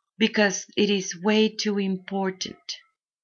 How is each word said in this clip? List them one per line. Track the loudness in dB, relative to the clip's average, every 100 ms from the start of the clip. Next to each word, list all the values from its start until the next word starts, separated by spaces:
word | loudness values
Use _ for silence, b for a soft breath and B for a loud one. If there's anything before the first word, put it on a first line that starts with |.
| _ 0
Because | 0 4 2 0 -6 0
it | 2
is | 2 -2 -4
way | 0 4 2
too | 0 -2 -2
important | -2 -4 -4 -4 -4 -4 -10 -10 -16 -16 _ _ _ _